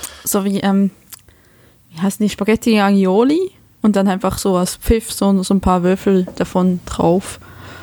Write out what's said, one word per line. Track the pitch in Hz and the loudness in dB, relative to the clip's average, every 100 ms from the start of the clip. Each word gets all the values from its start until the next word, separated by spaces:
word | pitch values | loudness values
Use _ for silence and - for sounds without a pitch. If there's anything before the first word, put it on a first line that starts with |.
| - - | -16 -12
so | - 208 | -4 -2
wie, | 196 196 | 0 -2
ähm, | 196 196 196 - - - _ _ _ _ _ _ _ | 0 2 0 -2 -20 -20 _ _ _ _ _ _ _
wie | 160 | -6
heißen | 190 - | -4 -2
die, | 208 | -2
Spaghetti | - 202 220 - 214 | -2 0 0 2 2
Agnoli? | 196 196 190 190 254 311 370 _ _ _ | 4 2 2 4 2 2 -2 _ _ _
Und | 220 196 | 0 2
dann | 196 | 2
einfach | 185 190 185 | 0 -2 -2
so | 196 180 | 0 0
als | 180 - | -2 -4
Pfiff | - 226 - | 0 0 -2
so, | - 196 196 | -2 0 2
so | 185 | 2
ein | 196 | 0
paar | 185 180 | 2 2
Würfel | 175 190 - 190 180 - | 2 0 2 0 0 -4
davon | - 190 185 180 | -4 0 0 0
drauf. | - - 151 180 - - - - - - | -6 -2 0 0 -2 -14 -20 -20 -20 -20